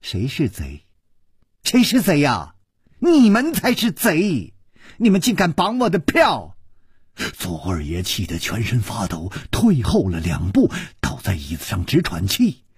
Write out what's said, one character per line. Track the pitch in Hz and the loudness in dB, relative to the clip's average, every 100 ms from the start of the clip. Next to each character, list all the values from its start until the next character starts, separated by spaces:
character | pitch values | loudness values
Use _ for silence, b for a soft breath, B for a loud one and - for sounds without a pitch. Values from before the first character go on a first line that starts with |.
谁 | - 95 120 | -8 -6 -6
是 | - 139 | -2 -4
贼？ | - 71 73 _ _ _ _ _ _ _ _ | -4 -12 -12 _ _ _ _ _ _ _ _
谁 | - 254 | 0 2
是 | 240 254 | 4 2
贼 | 196 156 | 2 2
呀？ | 143 113 71 _ _ _ _ _ | 2 0 -6 _ _ _ _ _
你 | 349 320 233 | 4 6 8
们 | 202 285 | 6 2
才 | 320 - | 0 0
是 | 247 233 | 0 -2
贼！ | 175 240 156 208 147 87 - _ b b b | 0 0 2 0 -2 -6 -16 _ b b b
你 | 226 | 4
们 | 196 | 4
竟 | 208 202 | 2 0
敢 | 180 | 0
绑 | 156 185 247 | 0 -2 0
我 | 240 | 0
的 | 185 | 0
票！ | - 330 302 143 82 - - - _ _ _ - | 0 4 4 2 -6 -18 -20 -20 _ _ _ -12
左 | - - - 82 85 | -12 -8 -8 -8 -4
二 | 90 | -6
爷 | 73 85 | -4 -6
气 | 90 - 92 | -4 -4 -4
得 | 82 | -6
全 | - 107 | -6 -4
身 | 110 120 | -2 -2
发 | 104 104 98 | -2 -4 -6
抖， | 85 87 B B | -6 -8 B B
退 | - 233 170 | 0 2 2
后 | 101 202 95 | 2 0 0
了 | 85 | -2
两 | 80 78 85 | -2 -2 0
步， | 98 262 B B B | 2 2 B B B
倒 | - 139 | -6 -6
在 | - 87 | -4 -4
椅 | 69 76 | -4 -10
子 | - | -6
上 | 95 85 | -6 0
直 | 160 | 0
喘 | 180 85 98 | 0 -4 -4
气。 | - 240 151 _ | 0 0 0 _